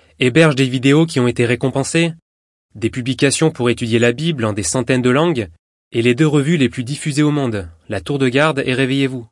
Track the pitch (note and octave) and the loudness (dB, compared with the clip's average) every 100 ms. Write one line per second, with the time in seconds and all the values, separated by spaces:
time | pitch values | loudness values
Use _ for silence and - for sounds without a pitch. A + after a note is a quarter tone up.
0 | _ - B2+ C3 D#3+ B2+ C3+ B2+ C3 D3 | _ -4 0 4 4 4 0 0 4 4
1 | E3 C#3 B2 A#2+ A#2+ B2 C3+ C#3 C3+ E3 | 4 2 0 2 0 0 -2 -2 -2 0
2 | E3+ E3 _ _ _ _ _ A2 A2+ C3 | -2 -4 _ _ _ _ _ -8 -6 -4
3 | B2 B2 C#3 - D#3+ D#3+ A#2+ A#2 A#2 A2+ | -6 0 0 2 0 0 -2 -2 0 2
4 | A#2+ A#2+ D#3+ C#3+ G#2+ G#2+ G2 C3 A#2+ C3 | 2 0 -2 -2 -2 -2 -2 -2 0 0
5 | B2 C3 E3+ C3+ F#2+ - _ _ _ A#2 | 2 2 0 -2 -6 -12 _ _ _ -2
6 | A#2 B2 D#3 D3 C#3 E3+ B2 B2+ A#2+ D3 | 0 2 2 2 2 0 0 -2 -8 -8
7 | D#3+ C3+ D3+ D3 C3 G#2+ E2+ - - G2+ | -4 0 0 0 -2 -4 -8 -14 -10 -8
8 | F#2 C#3+ C3 B2+ D#3 C#3 C3 B2+ C3 C#3 | -4 -2 0 2 2 0 -2 -2 0 0
9 | C3+ B2+ A2+ | -2 -4 -12